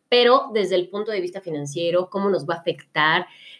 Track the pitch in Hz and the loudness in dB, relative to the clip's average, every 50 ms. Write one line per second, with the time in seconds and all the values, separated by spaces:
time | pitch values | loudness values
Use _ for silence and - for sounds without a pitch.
0 | _ - 247 247 247 240 254 269 - 262 214 220 196 175 190 180 180 - - 202 | _ 0 4 4 6 6 6 4 4 0 -2 -2 0 0 0 0 -2 -2 -6 -8
1 | 214 220 214 196 175 175 185 190 - 170 156 147 143 143 143 170 170 170 165 180 | -6 -6 -4 -4 -4 -6 -8 -10 -10 -8 -8 -8 -8 -6 -6 -4 -2 0 0 0
2 | 185 180 - 196 196 202 190 156 143 160 170 170 - 175 156 - - _ - 156 | 0 -2 -4 -2 0 0 0 0 -2 -4 -6 -6 -4 -6 -6 -6 -8 _ -2 0
3 | 151 156 160 180 180 - - - - - - - | 2 2 2 2 0 -4 -12 -20 -20 -20 -20 -20